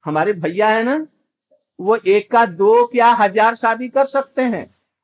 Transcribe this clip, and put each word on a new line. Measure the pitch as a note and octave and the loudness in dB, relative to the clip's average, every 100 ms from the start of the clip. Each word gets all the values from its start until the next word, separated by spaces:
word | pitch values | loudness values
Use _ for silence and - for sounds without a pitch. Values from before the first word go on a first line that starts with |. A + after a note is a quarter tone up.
| D3+ | -6
हमारे | D3+ F3+ | -4 -2
भैया | G3 D#3+ F3+ G#3+ | -4 -6 -2 0
है | A3 | 0
ना, | A#3 D4+ D#4 _ _ _ _ _ _ - | -2 -4 -6 _ _ _ _ _ _ -8
वो | F#3+ A3+ | -2 -2
एक | F3+ G3+ G3+ | 2 0 2
का | A#3+ A#3 | 0 0
दो | E3+ G3+ A#3 A#3+ | 0 2 4 2
क्या | B3 A#3 | 2 2
हजार | A3+ G3+ G3+ A3 A#3 | 4 0 2 0 0
शादी | A#3 A3+ B3+ | -4 -4 -4
कर | C4+ C4+ | -2 0
सकते | C#4 C4+ - | -2 -4 -4
हैं, | B3+ F#3+ - _ _ _ | -4 -4 -10 _ _ _